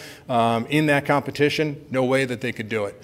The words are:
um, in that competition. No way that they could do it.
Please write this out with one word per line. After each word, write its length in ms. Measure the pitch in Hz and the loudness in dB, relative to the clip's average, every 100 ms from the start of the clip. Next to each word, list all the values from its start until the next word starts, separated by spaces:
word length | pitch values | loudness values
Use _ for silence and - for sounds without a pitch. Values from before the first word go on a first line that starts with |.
| - - - | -16 -14 -2
um, 380 | 120 117 113 113 | 2 2 2 0
in 200 | 147 156 | 2 2
that 180 | 143 143 | 2 2
competition. 800 | 143 139 131 147 147 156 143 - | 0 0 0 0 2 -2 -4 -4
No 120 | 131 127 | 0 2
way 200 | 131 131 | 2 0
that 160 | 120 | -2
they 100 | 123 | -6
could 180 | 110 107 | -6 -4
do 160 | 110 101 | -4 -4
it. 140 | - | -8